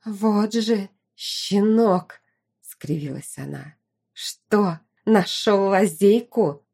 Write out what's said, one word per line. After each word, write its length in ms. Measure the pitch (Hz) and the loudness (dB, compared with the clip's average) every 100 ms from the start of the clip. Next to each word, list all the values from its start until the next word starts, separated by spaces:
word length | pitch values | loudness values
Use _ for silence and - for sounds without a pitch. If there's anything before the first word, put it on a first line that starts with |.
«Вот 500 | 220 202 220 208 214 | -10 -2 0 0 0
же 360 | 233 220 220 196 _ _ _ | -2 0 -2 -2 _ _ _
щенок!» 1040 | - - - 202 214 220 226 180 - - _ _ _ _ - - | -12 -10 -2 0 4 4 4 2 -2 -20 _ _ _ _ -20 -16
скривилась 560 | 147 151 143 135 - - | -8 -6 -6 -12 -14 -16
она. 380 | 139 143 143 _ _ _ _ | -14 -14 -16 _ _ _ _
«Что, 680 | - - - _ 208 196 165 _ _ - | -16 -14 -14 _ 0 0 -4 _ _ 2
нашёл 640 | 214 - - - 202 196 | 2 2 -2 0 2 2
лазейку? 920 | 190 202 156 202 226 240 - 180 147 _ | 2 0 4 4 4 0 -2 -2 -4 _